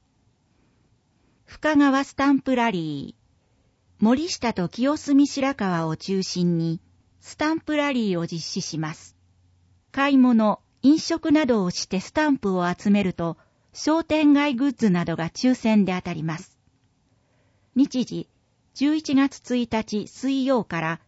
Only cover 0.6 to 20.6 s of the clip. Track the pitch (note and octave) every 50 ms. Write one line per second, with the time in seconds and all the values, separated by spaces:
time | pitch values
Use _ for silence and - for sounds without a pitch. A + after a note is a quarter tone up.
0.6 | _ _ _ _ _ _ _ _ _ _ _ _ _ _ _ _ _ _ - -
1.6 | - D4+ D#4 C#4+ C#4+ C#4 C4 C4+ C#4 - - - C4+ C#4 C#4+ C4+ - C4 C4 B3
2.6 | A#3 A#3 F#3 F3 D#3+ D#3 D3 C#3 - - - _ _ _ _ _ _ _ _ _
3.6 | _ _ _ _ _ _ _ _ G3+ A3 B3+ C#4 D#4+ F#4 - - - A#3 G3+ -
4.6 | F3+ E3 - - B3 C#4 D4+ D4+ - C#4+ C#4+ C#4 C#4+ C#4 - C#4 C4+ C4+ C#4 -
5.6 | G#3 F#3+ F3+ E3 E3 D#3+ D#3+ - - - G3 F#3+ F#3+ - - F3 F3 F3 E3+ E3
6.6 | E3 E3 E3 E3+ - _ _ _ _ _ _ _ _ - - - D#4 D#4 D#4+ D#4+
7.6 | - - D4+ D4 D4 C#4+ C#4 B3 A3+ G3+ F3+ E3+ E3+ E3 F3 E3 D3+ - - G3
8.6 | - - - D3+ D#3 D#3 D#3+ - - - _ _ _ _ _ _ _ _ _ _
9.6 | _ _ _ _ _ _ - C4+ C#4 C#4+ C#4 C4 B3 B3+ A#3+ A3 A3 G#3+ G3 -
10.6 | _ _ _ _ - C4 D4+ D#4 - - E4 D#4+ - D#4+ D4 D#4 D#4 A#3+ A#3+ G#3+
11.6 | F#3 F3+ - - - - - F#3 - - - D4+ D4+ D4+ C#4 - - G3 F#3 F3+
12.6 | F3 F3 F3+ - - G#3+ G3+ G3+ G3 F#3 F3 - E3+ E3+ D#3 - _ _ _ _
13.6 | _ _ _ - - D4 D#4 E4 D#4+ - D4+ D#4 D#4 D4 C#4+ C#4 C#4+ D4 C4+ A3+
14.6 | C#4 C#4+ B3+ - A3+ G#3+ F3 F3 E3+ E3 E3 D#3+ E3 E3 - - - B3+ B3+ -
15.6 | - A3 A3 G#3 G3 F3 F#3 F3+ - F3+ E3+ D#3 D#3 D#3+ D#3 D#3 - - _ _
16.6 | _ _ _ _ _ _ _ _ _ _ _ _ _ _ _ _ _ _ _ _
17.6 | _ _ _ B3 C#4 C#4 - B3+ A3 - - E3+ - - _ _ _ _ _ _
18.6 | _ _ _ - C4 D4 D#4 D#4 D#4 - C#4+ C4+ C#4 C4+ - - _ - B3+ B3
19.6 | A#3+ - A3+ A3 A3 - G#3+ G#3 F#3+ - - - - C4+ C4+ C4+ B3+ C4+ C4+ A#3